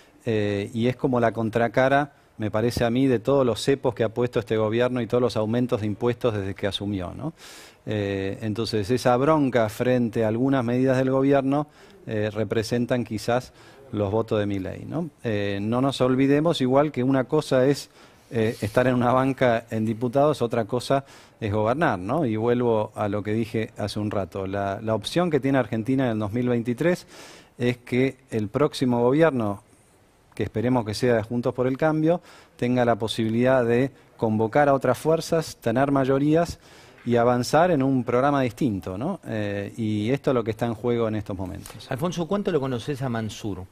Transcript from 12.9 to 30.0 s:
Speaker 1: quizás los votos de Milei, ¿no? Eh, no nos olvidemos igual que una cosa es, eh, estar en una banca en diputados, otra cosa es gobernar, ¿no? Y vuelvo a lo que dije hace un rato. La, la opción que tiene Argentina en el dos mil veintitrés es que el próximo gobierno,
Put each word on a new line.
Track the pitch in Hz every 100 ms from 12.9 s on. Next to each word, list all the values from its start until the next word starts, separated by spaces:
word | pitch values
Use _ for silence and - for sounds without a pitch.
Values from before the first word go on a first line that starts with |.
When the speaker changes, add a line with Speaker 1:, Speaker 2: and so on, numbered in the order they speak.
| 127
Speaker 1:
quizás | 113 107 - 120 - - - - -
los | 104 101
votos | 110 110 110
de | 101
Milei, | 98 92 95 110
¿no? | 131 170 -
Eh, | 120 104 101 101
no | 104 120
nos | 135 127
olvidemos | 127 131 135 143 160 139
igual | 127 135 151
que | 135
una | 123 135 123
cosa | 156 - 131 131
es, | 143 - - - - -
eh, | 120 110 113
estar | 107 - 127
en | 123
una | 120
banca | 131 131 131 127 113 -
en | 110 110
diputados, | 110 123 135 147 139
otra | 120 120 110
cosa | 123 - 139 - - - -
es | 113
gobernar, | 98 107 135 165 101
¿no? | 92 143 139
Y | 110
vuelvo | 117 120 120 110 107 -
a | 107
lo | 104
que | 101
dije | 107 113 117 110 -
hace | 104 -
un | 104
rato. | 104 95 101 95
La, | 101 98 101
la | 110 110
opción | - 165 175
que | 151
tiene | 135 139
Argentina | 117 117 107 131 131
en |
el | 110
dos | 107
mil | 117 123
veintitrés | 120 113 120 160 180 - - - - - -
es | 120 123
que | - 123 131 131 -
el | 113 104
próximo | 131 147 - 127 120
gobierno, | 120 143 160 135 107 101 - _ _ _